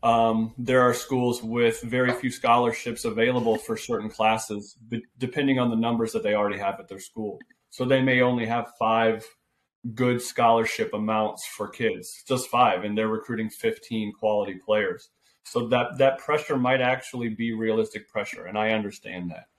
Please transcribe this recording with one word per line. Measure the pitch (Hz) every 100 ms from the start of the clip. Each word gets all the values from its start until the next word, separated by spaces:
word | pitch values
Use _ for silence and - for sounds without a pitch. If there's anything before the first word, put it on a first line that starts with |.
Um, | 117 117 113 110 113 120
there | 120 127
are | 123
schools | 117 - 131 123 117
with | 113 117 117 113
very | 120 127 127
few | 120 131
scholarships | - 123 117 120 113 - 117
available | 117 107 117 123 113 107
for | - 110
certain | - 113 107
classes, | - 110 110 - 104 202 - 110
b-, | 123 - _
depending | 127 - 139 131
on | 120
the | 113
numbers | 117 117 113
that | 113
they | 104 104
already | 104 101
have | 98 95
at | 95
their | 98
school. | - - 107 - - _ _
So | -
they | 127 135
may | 131 127
only | 123 123 113
have | 117 107 -
five | 110 113 113 110 - _ _ _ _ _ 123 113
good | 127 120
scholarship | - - 120 113 113 - 110
amounts | 104 107 110 107 - -
for | - 104
kids, | - 113 - - - -
just | 131 -
five, | 120 123 110
and | 104 104
they're | 110
recruiting | 110 - 117 110
fifteen | - 113 110 - 113 107
quality | 104 110 104 98 92
players. | - 107 101 87 - _ _ _
So | - 120 113
that, | 131 156 131
that | 135 135
pressure | - 151 - 139
might | 123 131
actually | 123 131 - 127 117
be | 107 117
realistic | 110 113 110 110 107 -
pressure, | 110 101 - 90
and | 104
I | 107
understand | 110 104 - 104 92 90
that. | 82 -